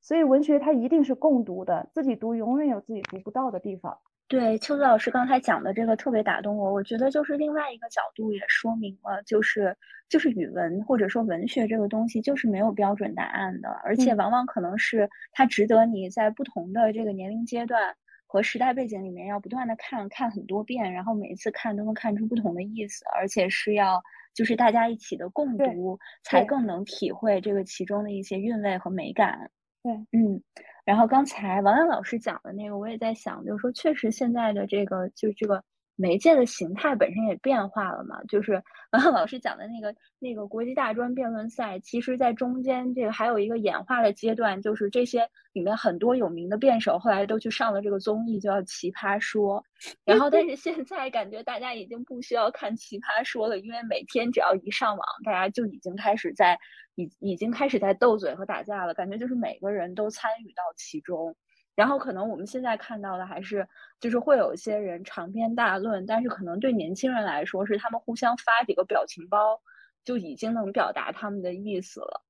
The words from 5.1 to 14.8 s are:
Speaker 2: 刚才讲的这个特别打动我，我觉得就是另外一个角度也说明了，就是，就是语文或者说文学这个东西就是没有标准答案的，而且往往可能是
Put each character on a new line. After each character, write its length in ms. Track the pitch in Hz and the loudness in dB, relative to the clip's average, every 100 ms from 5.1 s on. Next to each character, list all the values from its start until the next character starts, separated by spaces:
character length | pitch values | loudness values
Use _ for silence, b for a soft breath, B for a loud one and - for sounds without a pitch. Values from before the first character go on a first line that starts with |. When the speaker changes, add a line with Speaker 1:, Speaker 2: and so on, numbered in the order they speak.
Speaker 2:
刚 160 | 254 254 | 0 2
才 100 | 262 | 2
讲 240 | 247 - | 4 0
的 100 | 190 | 0
这 140 | 202 226 | 0 2
个 80 | |
特 160 | 220 277 | 2 2
别 140 | 226 | 2
打 160 | 208 - | 2 0
动 160 | 208 208 | -2 -2
我， 140 | 196 | 0
我 100 | 196 | 0
觉 160 | 196 226 | -2 0
得 100 | 269 | 2
就 140 | 294 | 2
是 140 | 302 285 | 0 0
另 160 | 302 | 0
外 200 | 302 285 | -2 -4
一 40 | 233 | -8
个 120 | 233 | -6
角 140 | - - - | -4 -4 -4
度 160 | 220 | -4
也 80 | 202 - | -4 -2
说 260 | - 226 | 0 0
明 240 | 226 202 190 | -4 -6 -8
了， 180 | 202 196 | -8 -8
就 180 | 208 220 | 0 2
是， 360 | 220 220 196 - B B _ | 2 2 0 -2 B B _
就 100 | 311 | 2
是 100 | 311 | 2
语 180 | 214 156 | 0 -4
文 340 | 180 170 185 | -2 -2 -4
或 140 | 220 247 | 0 2
者 100 | 202 | 2
说 140 | 233 | 0
文 240 | 220 170 220 | 0 -2 -2
学 220 | 277 220 | -2 0
这 100 | 226 | 0
个 80 | 208 | 0
东 220 | 220 233 | 0 -2
西 120 | 226 | -2
就 140 | 254 | -2
是 140 | 269 233 | 0 0
没 100 | 190 | 2
有 140 | 220 | 0
标 240 | 214 202 208 | 2 0 0
准 180 | 202 | -4
答 80 | - | -4
案 380 | - - 190 185 | -4 -4 -4 -6
的， 80 | - - | -8 -6
而 100 | - | 0
且 180 | 226 254 214 | 4 4 4
往 160 | 190 | 4
往 120 | 247 | 2
可 160 | 254 - | 0 -4
能 160 | 175 | -4
是 320 | 214 | -2